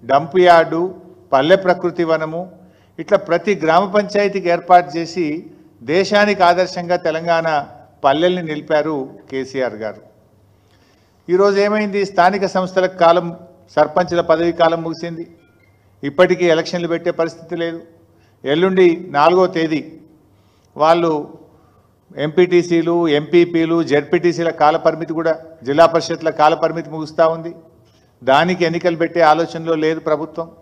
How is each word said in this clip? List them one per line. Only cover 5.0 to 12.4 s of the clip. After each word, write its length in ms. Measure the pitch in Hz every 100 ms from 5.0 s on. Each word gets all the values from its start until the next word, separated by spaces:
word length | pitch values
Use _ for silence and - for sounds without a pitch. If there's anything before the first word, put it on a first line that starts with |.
| 165 185 156 156 - - _ _ 117
దేశానికి 480 | 170 190 208 208 196 175
ఆదర్శంగా 460 | 175 180 180 175 175 175
తెలంగాణ 420 | 156 170 165 160 151 143 - - _
పల్లెల్ని 380 | 143 143 180 180 165
నిలిపారు 460 | 151 - 156 151 151 135 - -
కేసీఆర్ 480 | 135 131 131 123 107
గారు. 180 | 107 - _ _ _ _ _ _ _ _ _ _ _ _ -
ఈరోజు 300 | 180 202 196 202
ఏమైంది? 340 | 214 208 196 196
స్థానిక 320 | 190 175 196